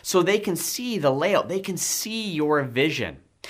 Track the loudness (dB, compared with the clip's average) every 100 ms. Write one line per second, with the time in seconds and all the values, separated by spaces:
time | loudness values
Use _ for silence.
0 | 0 2 4 2 2 -2 -4 -6 -4 0
1 | 2 2 2 2 0 -4 -4 -4 -4 -4
2 | -4 -6 -4 0 2 2 0 0 0 0
3 | -6 -8 _ _